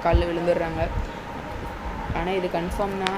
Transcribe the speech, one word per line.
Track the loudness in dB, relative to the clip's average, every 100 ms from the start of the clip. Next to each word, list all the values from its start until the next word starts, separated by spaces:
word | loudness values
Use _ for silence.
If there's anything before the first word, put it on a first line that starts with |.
கால்ல | 4 6 4
விழுந்துடுறாங்க. | 2 2 2 2 0 0 0 -4 -6 -8 -8 -8 -6 -6 -6 -6 -4 -2 -2
ஆனா | 0
இது | 0 0
கன்ஃபார்ம் | -2 -2 0 0 0
தான், | -2